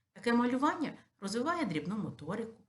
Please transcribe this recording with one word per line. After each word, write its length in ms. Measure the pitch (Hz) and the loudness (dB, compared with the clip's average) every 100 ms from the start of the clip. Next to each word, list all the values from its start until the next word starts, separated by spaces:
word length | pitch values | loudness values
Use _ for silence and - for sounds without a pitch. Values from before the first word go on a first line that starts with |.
| _ | _
Таке 220 | 208 240 | -4 2
малювання 600 | 240 247 254 302 339 277 - - _ | 4 4 4 2 2 -2 -6 -16 _
розвиває 440 | 196 226 294 349 220 | -4 0 0 0 0
дрібну 320 | 156 147 214 | -2 -2 -4
моторику, 640 | 151 - 151 220 220 - | -4 -6 -6 -6 -6 -12